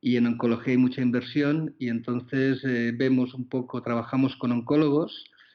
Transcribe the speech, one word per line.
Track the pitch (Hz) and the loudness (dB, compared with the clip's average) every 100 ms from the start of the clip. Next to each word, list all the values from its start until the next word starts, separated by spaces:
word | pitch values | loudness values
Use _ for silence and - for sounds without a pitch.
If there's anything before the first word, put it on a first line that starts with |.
y | 123 123 | 2 2
en | 120 | 2
oncología | 120 120 113 135 | 2 0 0 0
hay | 127 | 2
mucha | 127 127 | 2 2
inversión | 123 120 120 151 143 151 156 - | 0 0 -2 -2 0 0 -2 -6
y | 123 | -4
entonces, | 117 117 123 123 135 135 131 | -4 -4 -6 -4 0 0 0
eh, | 135 120 117 120 | 0 0 0 0
vemos | 131 131 127 | 2 2 2
un | 127 123 | -4 -6
poco, | 131 123 123 | -4 -4 -6
trabajamos | 117 117 113 131 135 - | -4 -4 -2 0 0 0
con | 123 | -2
oncólogos | 120 117 147 156 143 190 - - _ - | -2 2 2 4 2 -2 -8 -20 _ -20